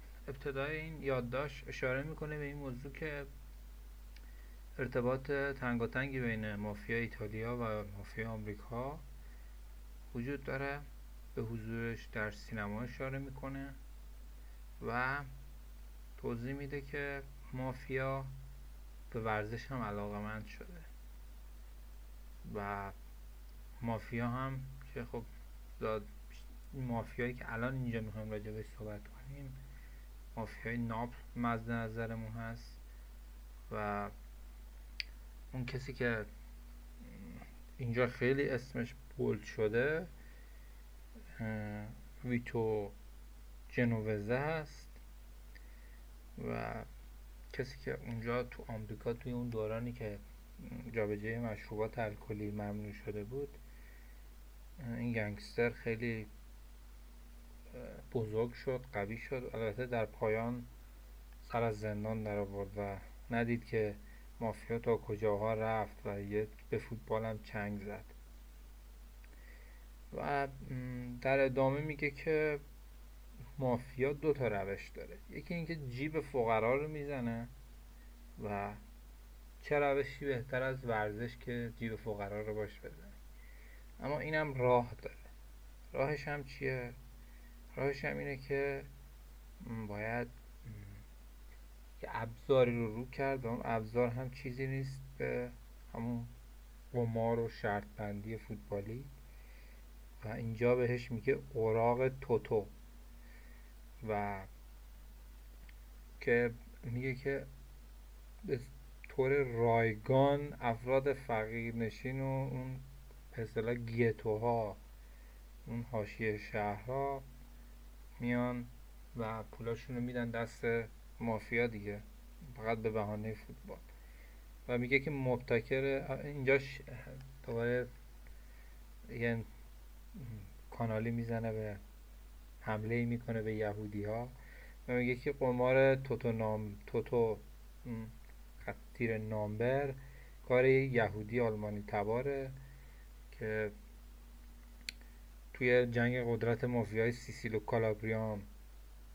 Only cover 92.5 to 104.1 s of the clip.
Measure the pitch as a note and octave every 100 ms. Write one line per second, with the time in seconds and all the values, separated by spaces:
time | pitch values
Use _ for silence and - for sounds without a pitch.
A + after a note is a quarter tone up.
92.5 | C3+ B2 A#2 A#2 A2 C3 - C3+ C3+ A#2+
93.5 | A#2 - A2+ A2 A#2 B2 A#2+ C3 - C3
94.5 | B2 C3+ C3+ C3+ - - - C3 B2 B2
95.5 | A#2+ - - - A#2 A#2 A#2+ A#2 - -
96.5 | - - - - B2 A#2 A2+ A2+ A#2 A2+
97.5 | - A2+ G2+ G2+ - G#2 G#2 G#2+ A2+ -
98.5 | G#2+ - G2+ G2+ A#2+ C#3+ - - - -
99.5 | - - - - - - - G#2+ A#2 A#2
100.5 | A2+ A#2+ B2 A#2+ B2 - A#2 A2 C3+ -
101.5 | A#2+ A2 A2 A#2 A#2+ C3 C3 - D#3 -
102.5 | A2+ G2+ - - - - - - - -
103.5 | - - - - - A#2